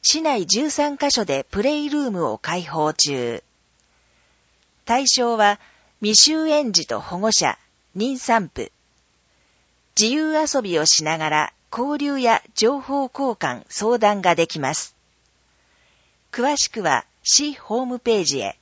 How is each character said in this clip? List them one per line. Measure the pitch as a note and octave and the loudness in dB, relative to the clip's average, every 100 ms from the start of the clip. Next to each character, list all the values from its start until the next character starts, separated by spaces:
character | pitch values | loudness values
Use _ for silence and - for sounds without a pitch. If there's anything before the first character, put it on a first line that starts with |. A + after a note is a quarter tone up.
市 | - D#4 | 0 0
内 | D#4+ C4 F3+ | 0 -2 0
十 | G3 D4+ | 0 0
三 | C#4 D4 C#4+ | 0 -2 0
カ | C#4+ | -2
所 | C4+ | 0
で | G3 C#3 - | 0 -2 -2
プ | G3 | -2
レ | A#3+ D4+ | -2 0
イ | D4 | -2
ル | D4 | -2
ー | C4+ | -2
ム | F#3+ D3 | -2 -4
を | G#2+ | -4
開 | - F3 | -6 -6
放 | E3 D#3+ D3+ | -6 -2 -2
中。 | D3+ D3 C#3 A#2+ A#2 _ _ _ _ _ _ _ _ _ _ _ _ _ _ | 0 -2 0 -4 -6 _ _ _ _ _ _ _ _ _ _ _ _ _ _
対 | - A#3 C4+ | 0 2 2
象 | - A#3+ A3+ | 2 2 4
は、 | G#3 G3+ - _ _ _ | 4 4 -6 _ _ _
未 | G#3 G#3+ C#4+ | 2 6 6
就 | D#4 D#4+ | 4 2
園 | D4+ C4+ | 2 2
児 | F#3+ - | 0 0
と | A2 | -6
保 | - F3+ | -6 -2
護 | G#3+ | 0
者、 | G#3+ D3 - _ _ _ F3+ | 2 0 -2 _ _ _ -6
妊 | A#3 C4 | -4 -4
産 | - A3+ F3+ | 0 0 0
婦。 | - A2+ _ _ _ _ _ _ _ _ _ _ _ _ - | -8 -10 _ _ _ _ _ _ _ _ _ _ _ _ -2
自 | G#3+ | 0
由 | C#4+ D#4 | 0 0
遊 | D#4 D4+ C#4 | 0 0 -2
び | G#3 E3+ | 0 0
を | D#3+ | 2
し | - | 2
な | D3+ D#3+ | 0 -2
が | D#3 | 0
ら | D3+ D3+ _ _ - | 0 0 _ _ -6
交 | C4 D4 | -4 -2
流 | C#4+ C#4 | -2 0
や | A#3+ A3+ - | 2 2 -2
情 | - A3 C#4 | 0 0 0
報 | C4 C#4 C4+ | -4 -4 -4
交 | - C#4 | -4 -4
換、 | A3 D#3+ B2 - | -2 -4 -6 -10
相 | - G#3+ A#3+ | -4 0 2
談 | G#3+ G#3 | 2 4
が | F#3 E3 | 2 2
で | E3 | 0
き | D#3+ | 0
ま | C3+ | -4
す。 | D#3 - _ _ _ _ _ _ _ _ _ _ _ _ _ _ | -4 -8 _ _ _ _ _ _ _ _ _ _ _ _ _ _
詳 | - B3+ C#4+ | -2 -2 0
し | - | -2
く | A3+ | -2
は | F3 C3 - _ | 0 0 -2 _
市 | - - D4 | 0 0 0
ホ | C4+ - A3 | -6 -4 -4
ー | |
ム | B3+ B3 | -2 -4
ペ | A#3+ G#3+ | 0 2
ー | |
ジ | D#3+ C#3 | 2 -2
へ。 | G2 - | -4 -8